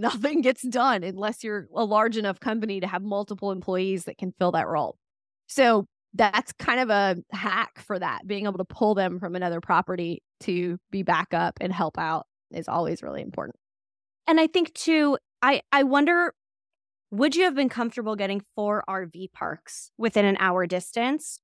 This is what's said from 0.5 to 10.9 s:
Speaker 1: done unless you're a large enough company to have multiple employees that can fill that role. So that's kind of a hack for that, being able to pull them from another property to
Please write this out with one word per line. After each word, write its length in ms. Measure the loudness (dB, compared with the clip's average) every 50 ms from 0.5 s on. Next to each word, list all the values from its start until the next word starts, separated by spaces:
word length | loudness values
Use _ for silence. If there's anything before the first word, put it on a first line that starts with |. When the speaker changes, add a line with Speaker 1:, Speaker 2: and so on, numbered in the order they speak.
| 2 0
Speaker 1:
done 400 | -2 -2 0 2 2 2 2 0
unless 400 | -2 -6 -6 -4 -4 -4 -4 -6
you're 240 | -6 -8 -6 -8 -8 -6 -4
a 100 | -2 0
large 320 | 2 4 2 2 2 0
enough 240 | -2 -2 -2 -4 -4
company 380 | -4 -4 -2 -2 -2 -4 -4 -4
to 60 | -4
have 160 | -4 -4 -4
multiple 500 | -4 -4 -4 -4 -4 -4 -8 -6 -6 -4
employees 520 | -6 -4 -4 -2 -2 0 0 0 -2 -2 -4
that 140 | -8 -10 -8
can 140 | -8 -8 -2 0
fill 140 | 0 2
that 160 | 2 0 0 0
role. 300 | -2 -2 -2 -4 -6 _ _ _ _ _ _ _ _ _ _
So 400 | -2 2 4 6 6 6 4 2 -2 _ _ _ _
that's 400 | 0 2 2 4 2 0 -2 -4
kind 260 | -8 -6 -4 -2 0 0
of 120 | 2 2
a 260 | 4 4 4 2 2 -2 -6 _
hack 460 | -10 -6 -4 -2 -2 -2 -2 -4 _ -14
for 200 | -10 -8 -6 -4
that, 280 | -4 -4 -6 -6 -6
being 180 | -6 -6 -4 -4
able 140 | -4 -4 -4
to 60 | -6
pull 300 | -8 -2 0 2 2 2
them 240 | 2 0 0 -2 -6
from 160 | -8 -8 -6
another 260 | -4 -4 -4 -4 -4
property 600 | -2 0 2 2 2 0 -4 -4 -4 -6 -6 -8 -12 _ _ -8
to 380 | -4 -2 -2 -2 -2 -2 -4 -6 _ _